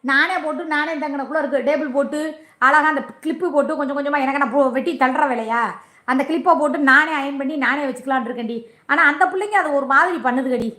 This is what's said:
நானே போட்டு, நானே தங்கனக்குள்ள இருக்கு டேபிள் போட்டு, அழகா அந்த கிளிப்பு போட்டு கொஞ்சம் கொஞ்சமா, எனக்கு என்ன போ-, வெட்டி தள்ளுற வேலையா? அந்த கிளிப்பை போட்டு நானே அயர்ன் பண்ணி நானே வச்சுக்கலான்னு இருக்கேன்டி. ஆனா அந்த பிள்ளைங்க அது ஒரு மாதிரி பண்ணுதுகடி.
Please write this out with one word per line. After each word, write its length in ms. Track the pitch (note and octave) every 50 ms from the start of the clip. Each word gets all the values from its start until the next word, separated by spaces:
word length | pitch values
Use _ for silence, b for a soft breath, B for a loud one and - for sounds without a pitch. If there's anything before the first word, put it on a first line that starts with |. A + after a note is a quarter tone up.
| - B3+
நானே 260 | C4+ C#4 D#4 F4+ F#4 F4+ D4
போட்டு, 180 | D#4 D4 B3+ E4+ D#4+ D4+
நானே 180 | D4 D4+ E4 E4 D4
தங்கனக்குள்ள 400 | D4+ D4+ C#4 C#4+ C4+ A#3 D4 D#4+
இருக்கு 240 | C#4+ C4+ C4+ C4+ A#3 C4
டேபிள் 260 | D4+ C#4+ D4+ C#4+ A#3+
போட்டு, 240 | C#4 C#4 A3 D4 D4+ D4+ D#4+ D4+ B B B B B B3
அழகா 220 | C4 D4 D4+ D4 D#4
அந்த 100 | D4+ C#4 - - - -
கிளிப்பு 240 | - D#4 D4 - F4+ F4+ C#4
போட்டு 180 | D4 C4+ A3+ D#4+ D4
கொஞ்சம் 200 | D4 C4+ C#4+ C#4+
கொஞ்சமா, 240 | C#4+ C#4+ D4 D4
எனக்கு 160 | C4+ C4 C4+ C#4+
என்ன 100 | C#4+ A#3 A3
போ-, 160 | C#4+ C#4 C4 A#3
வெட்டி 160 | C4 C4 F4 D#4+ -
தள்ளுற 220 | C4 B3+ C4 D4+ D4+ C#4
வேலையா? 300 | B3 A3+ A3+ A3 A3+ A#3 A#3 G3+ E3+ B B B B B B -
அந்த 120 | C4 C4+ C4+ B3+
கிளிப்பை 260 | D#4+ D#4 B3+ F4+ E4 C4+
போட்டு 180 | D4 D4 C#4 D4 D4 C4+
நானே 220 | C4 C#4+ D#4 D#4+ D#4+ D4
அயர்ன் 220 | C#4 C#4 C#4 C4+
பண்ணி 160 | C#4 C4 D#4 D4 C4
நானே 160 | A#3 C4 D4 D4 C4+
வச்சுக்கலான்னு 400 | B3 B3+ - C4+ C4+ B3+ A3+ A3+
இருக்கேன்டி. 300 | B3 B3 A#3 A3 A#3+ A3+ A3+ B B B B
ஆனா 160 | B C#4 D#4+ F4 -
அந்த 160 | D4+ D#4 F#4+
பிள்ளைங்க 320 | F#4 F#4 F#4+ G4+ G#4 G#4+ G4
அது 80 | F4 D#4 C#4+ C#4
ஒரு 80 | C4 B3
மாதிரி 260 | C4+ C#4 E4 F#4 F4+ D4+ A3 B3+
பண்ணுதுகடி. 420 | A#3+ C4 C4 C4 B3+ A3+ G#3 A3+ A3